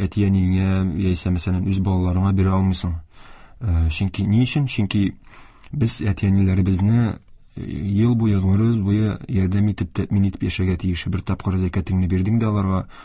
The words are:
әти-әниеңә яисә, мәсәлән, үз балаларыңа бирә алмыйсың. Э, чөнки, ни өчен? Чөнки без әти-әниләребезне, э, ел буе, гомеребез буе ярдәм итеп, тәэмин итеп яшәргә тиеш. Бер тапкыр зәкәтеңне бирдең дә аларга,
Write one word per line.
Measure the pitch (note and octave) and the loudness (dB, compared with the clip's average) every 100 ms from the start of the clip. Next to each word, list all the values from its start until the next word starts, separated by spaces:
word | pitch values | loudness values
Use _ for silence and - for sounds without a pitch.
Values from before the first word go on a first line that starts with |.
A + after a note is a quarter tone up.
әти-әниеңә | G2 - G2 G2 F#2 F#2 F#2+ F#2+ F#2 E2 | -2 0 2 2 2 2 2 0 0 0
яисә, | F#2+ F2+ F#2+ | -2 0 -2
мәсәлән, | F2+ F#2+ F#2 F#2 | -2 0 -2 0
үз | F#2+ | 0
балаларыңа | F#2+ F#2 F2+ F2+ G2 F#2+ | 0 0 0 2 2 2
бирә | F#2+ | 2
алмыйсың. | F#2+ F#2+ F2+ F#2 E2 - - - - - - | 2 0 0 -4 -6 -10 -20 -20 -20 -20 -8
Э, | A2 E2 E2 | -2 2 0
чөнки, | D#2+ G2 - F#2+ | 0 -4 -2 0
ни | G#2+ | 2
өчен? | B2+ D3+ C3+ | 2 0 -2
Чөнки | - G2 G#2 G2 - - - - - - | -2 0 2 0 -2 -18 -20 -20 -20 -10
без | D3 A#2 - | -2 -2 -2
әти-әниләребезне, | G#2 F#2+ G2 G2 F#2+ F#2 F#2 F2+ G2+ A#2+ A2+ - - - - - | -4 0 2 2 2 2 2 2 2 2 0 -4 -12 -20 -20 -14
э, | |
ел | - C#2+ G2 G2+ A#2 A#2 | -10 -6 -2 2 2 2
буе, | A2+ G2 | 2 2
гомеребез | F#2 G2 A2+ A2+ | 2 2 2 0
буе | G2 G#2 G#2+ - - | 0 0 0 -4 -4
ярдәм | G2 F#2 G2 G#2 | -2 0 2 0
итеп, | G2 F2+ | 0 -6
тәэмин | - - G2+ G2 | -4 -2 2 0
итеп | - | 0
яшәргә | F#2 - F#2 F2+ | -4 -2 -2 0
тиеш. | F#2 E2+ - | -2 -4 -4
Бер | F2 | -4
тапкыр | - F#2 G2+ F#2 | -4 -4 -2 0
зәкәтеңне | F#2 G2 - F#2 F2+ | 0 -2 -2 0 0
бирдең | F#2 F#2+ A2+ | 0 0 0
дә | A2 | 0
аларга, | G#2 F#2+ F#2 - - | 0 0 -2 -4 -14